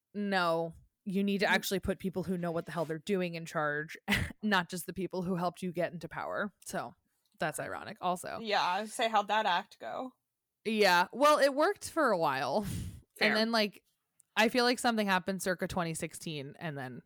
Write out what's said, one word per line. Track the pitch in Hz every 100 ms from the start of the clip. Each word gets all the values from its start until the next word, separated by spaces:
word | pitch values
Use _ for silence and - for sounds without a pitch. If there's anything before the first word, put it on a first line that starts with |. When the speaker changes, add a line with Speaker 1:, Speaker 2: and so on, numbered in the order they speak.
| _
Speaker 1:
"No, | 202 202 196 175 165 165 - - _
you | - 190
need | 202 196
to | 180
Speaker 2:
Mm. |
Speaker 1:
actually | 185 - 190
put | 185 185
people | 190 180
who | 170 185
know | 175
what | 165 170
the |
hell | 160
they're | 156 160
doing | 151 196 180
in | 170 165
charge, | 165 151 147 156 - -
<laughs> | 202 - -
not | 214 196 175
just | 180 -
the |
people | 180 175 180
who | 175 185
helped | 175 175
you | 185
get | 165 175
into | 175 160
power." | 151 76 98 196 -
So | - 185 123 - _ _ _ _
that's | 170 147
ironic | 143 90 87 220
also. | 180 180 - -
Speaker 2:
Yeah, | 226 196
I | 156 185 220
say, | - 226
how'd | 220 202
that | 208 214
act | 175 208 -
go? | 226 - 254 - _ _ _ _
Speaker 1:
Yeah. | - 220 202 175 180
Well, | 220 294 302
it | 277
worked | 269 320 403 -
for | - 277
a | 190
while. | 160 135 135 190 202
<laughs> | - - - - -
Speaker 2:
Fair. | 214
Speaker 1:
And | 214
then, | 226
like, | 233 208 - _ _ _ _ _ -
I | 226
feel | 233
like | 240 247
something | 247 226 208
happened | 185 180 190
circa | 196 175 185
twenty | - 170
sixteen, | 160 165 - - 151 135 -
and | 165 139
then, | 131 123